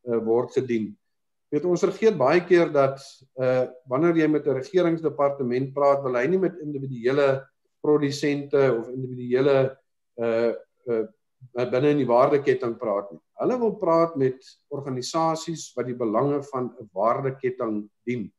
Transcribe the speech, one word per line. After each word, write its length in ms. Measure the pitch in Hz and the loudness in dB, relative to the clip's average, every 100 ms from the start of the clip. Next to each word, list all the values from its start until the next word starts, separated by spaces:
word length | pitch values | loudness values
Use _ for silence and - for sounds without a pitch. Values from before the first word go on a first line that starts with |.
| 123 | -2
eh, 120 | 117 | -2
word 340 | 107 117 120 | 2 0 0
gedien. 440 | - 120 117 104 104 _ _ _ _ _ | -4 -2 -2 -4 -10 _ _ _ _ _
Weet, 140 | 147 | -4
ons 180 | 180 170 | -2 0
regeer 340 | 180 185 220 180 | -2 2 0 4
baie 240 | 127 175 | 2 2
keer 320 | 175 175 160 | 4 4 4
dat, 280 | 147 135 135 - - _ 131 | 4 2 0 -16 -20 _ -4
eh, 280 | 127 127 123 - 127 | 0 0 -2 -6 -6
wanneer 300 | 127 170 165 | 0 2 2
jy 120 | 156 | 2
met 180 | 147 147 | 2 0
'n 80 | |
regeringsdepartement 1200 | 131 127 180 175 165 156 139 143 143 123 123 135 | -2 0 0 2 0 -2 0 0 0 -2 -2 -2
praat, 280 | 135 143 139 | 0 2 2
wil 120 | 139 | 0
hy 120 | 120 139 | -2 0
nie 120 | 185 | 0
met 200 | 185 185 | -2 -4
individuele 880 | 151 143 135 120 117 139 139 135 - _ _ _ | -10 -8 -8 -2 0 2 2 2 -6 _ _ _
produsente 960 | 151 147 143 135 147 143 139 139 131 117 | 0 2 2 -2 -2 -2 0 2 2 2
of 100 | 117 | -4
individuele, 880 | 131 127 127 123 123 143 135 135 - _ _ _ - | -8 -8 -8 -2 2 4 4 2 -4 _ _ _ -4
eh, 360 | 117 113 117 - - _ 123 | -2 0 0 -2 -12 _ -4
eh, 160 | 113 110 _ _ _ 127 120 123 | -4 -4 _ _ _ -12 -6 -2
binne 200 | 127 147 | 2 2
in 80 | 147 | 2
die 80 | 120 | 4
waardeketting 720 | 120 143 147 135 123 120 110 | 4 6 4 2 0 -2 -4
praat 340 | 117 101 101 | -4 -4 -6
nie. 80 | 78 _ - | -18 _ -4
Hulle 200 | 135 247 | -2 0
wil 160 | 226 | -2
praat 420 | 202 175 165 165 165 | -2 2 2 2 2
met 260 | - - - _ _ | -2 -2 -16 _ _
organisasies 1000 | 139 139 127 123 165 165 160 170 160 - - | -10 -6 -8 -4 -2 0 -2 -6 -10 -10 -8
wat 100 | 123 | -6
die 80 | |
belange 480 | 120 113 107 143 143 | -4 -2 0 0 -2
van 320 | 135 131 123 - | -4 -8 -8 -10
'n 80 | 110 | -12
waardeketting 960 | 92 110 123 135 135 127 123 117 107 104 _ | -2 0 0 -4 -4 -6 -4 -6 -6 -8 _
dien. 280 | - 123 95 | -8 -6 -8